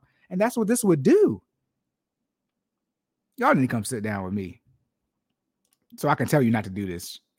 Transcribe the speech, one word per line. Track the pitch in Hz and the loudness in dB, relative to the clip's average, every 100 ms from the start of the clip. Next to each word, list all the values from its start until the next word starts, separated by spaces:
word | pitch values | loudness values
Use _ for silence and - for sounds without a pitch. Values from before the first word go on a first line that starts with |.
| _ _ _ | _ _ _
And | 180 | -2
that's | 226 240 | -2 0
what | 208 | 0
this | 240 | 0
would | 202 156 | 2 2
do. | 151 392 392 98 - _ _ _ _ _ _ _ _ _ _ _ _ _ _ _ _ _ _ - | 4 6 4 0 -10 _ _ _ _ _ _ _ _ _ _ _ _ _ _ _ _ _ _ -2
Y'all | 254 190 | 2 2
need | |
to | 127 | 2
come | 120 | -2
sit | 104 117 | -4 -6
down | 107 101 | -6 -6
with | 92 | -6
me | 101 90 - _ _ _ _ _ _ _ _ _ _ _ _ _ - | -6 -8 -14 _ _ _ _ _ _ _ _ _ _ _ _ _ -6
so | 147 | -2
I | 143 | 0
can | 123 | 2
tell | 151 | 2
you | 117 | 2
not | 113 98 | 0 -2
to | |
do | 95 95 | -8 -8
this. | 87 - - _ | -8 -12 -18 _